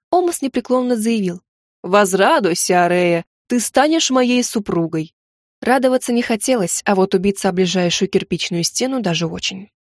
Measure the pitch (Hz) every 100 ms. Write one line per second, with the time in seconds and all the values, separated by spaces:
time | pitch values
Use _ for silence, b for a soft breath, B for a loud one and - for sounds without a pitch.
0 | _ 349 349 - 269 254 - 254 247 240
1 | 220 226 185 175 - _ _ _ 180 202
2 | 196 190 214 320 190 175 - 180 175 180
3 | 175 170 - _ _ 240 - - 302 320
4 | - 262 247 247 233 226 202 175 165 160
5 | 156 _ _ _ _ _ 220 262 254 254
6 | - 240 240 220 - 247 175 - - 196
7 | 190 196 196 196 196 180 180 185 175 -
8 | 190 185 190 170 - 170 170 - 254 262
9 | 190 160 165 175 - 190 202 _